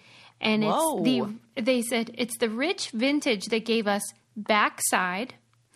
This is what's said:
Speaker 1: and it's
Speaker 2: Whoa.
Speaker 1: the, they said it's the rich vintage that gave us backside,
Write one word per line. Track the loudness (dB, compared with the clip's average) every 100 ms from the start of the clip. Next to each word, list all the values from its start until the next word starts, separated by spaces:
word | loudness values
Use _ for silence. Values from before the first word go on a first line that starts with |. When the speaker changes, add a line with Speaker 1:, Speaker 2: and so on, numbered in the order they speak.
| -20 -20 -20 -2
Speaker 1:
and | 2 2
it's | 4
Speaker 2:
Whoa. | 2 2 2
Speaker 1:
the, | 2 2 0 -6 _ -4
they | 0 2
said | 2 -2 -2
it's | -4 -6 -2
the | -2
rich | 0 -2 -4 -6
vintage | -2 0 2 0 -2 -2
that | -4
gave | 0 0 0
us | -2 -4 -14 _ -6
backside, | 2 4 2 0 0 0 0 -2 -6 -12 _ _ _